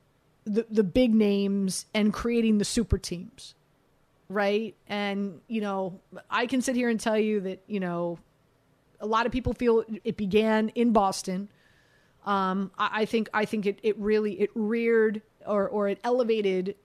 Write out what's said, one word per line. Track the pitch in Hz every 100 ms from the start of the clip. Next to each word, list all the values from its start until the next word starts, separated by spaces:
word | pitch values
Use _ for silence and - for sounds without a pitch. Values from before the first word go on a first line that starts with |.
| _ _ _ _
the, | 214 208 220
the | 220
big | 185 254 254
names | 220 208 202 196 202 190 - -
and | 214 208
creating | - 233 233 226 208
the |
super | 190 240 202 202
teams, | - 175 220 - - - _ _ _ _ _ _ -
right? | 202 202 208 220 - -
And, | 202 202 202 202 160 -
you | 226
know, | 208 190 190 190 _ 180 -
I | 208 240
can | 254
sit | 262 247
here | 240
and | 226
tell | 226 214
you | 214 208
that, | 185 185 -
you | 208
know, | 180 170 175 170 _ _ _ _ _ _ _ _
a | 214
lot | 220 233
of |
people | 247 247
feel | 226 240 226 - 208
it | 226 196
began | 196 214 220 220 220
in | 240 240
Boston. | 214 190 - - 185 202 _ _ _ _ _ _ _
Um, | 196 196 185 190 190 -
I, | 214
I | 214 214
think, | 226 208
I | 214
think | 214 214 196
it, | 196
it | 214 220
really, | 202 214 214 185
it | 208
reared | 233 214 233 233 226 220 214 - _
or, | - 202 196
or | 214 202
it | 196
elevated | 240 254 226 220 196 185 185 -